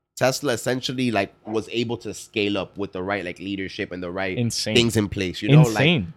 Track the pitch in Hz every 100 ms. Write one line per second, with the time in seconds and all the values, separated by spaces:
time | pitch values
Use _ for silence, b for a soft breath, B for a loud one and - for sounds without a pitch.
0 | _ - 127 127 143 113 127 127 - 131
1 | 123 104 98 - - 110 - 113 113 117
2 | 107 92 - 110 101 101 85 - 98 92
3 | 95 101 87 85 95 98 92 - 98 90
4 | 90 92 95 92 117 - - 117 117 110
5 | 101 101 92 80 107 147 123 104 143 165
6 | 98